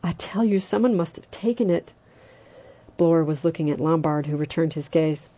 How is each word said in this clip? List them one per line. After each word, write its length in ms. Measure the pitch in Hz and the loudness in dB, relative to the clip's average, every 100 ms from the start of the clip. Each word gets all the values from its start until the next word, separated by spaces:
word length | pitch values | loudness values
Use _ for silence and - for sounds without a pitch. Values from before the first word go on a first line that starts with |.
I 100 | 170 | -4
tell 320 | 165 - 190 | -6 -6 -2
you, 140 | 226 196 | 2 2
someone 380 | 190 202 240 208 | 0 0 2 2
must 200 | 165 - | -2 -6
have 140 | - | -20
taken 400 | - 220 240 214 | -6 -4 0 2
it. 220 | 170 - _ _ - - - - - - - - - | 0 -2 _ _ -20 -20 -20 -20 -20 -20 -20 -20 0
Bloor 260 | 170 165 | 4 4
was 200 | 156 151 | 2 0
looking 260 | 170 160 156 | -2 -2 -2
at 100 | 147 | 0
Lombard, 460 | 151 165 156 151 147 | 0 2 2 -2 -2
who 100 | 147 | -4
returned 380 | 147 - 160 | -4 -2 -2
his 140 | 156 143 | -2 -2
gaze. 400 | 170 156 147 - | 0 2 -2 -8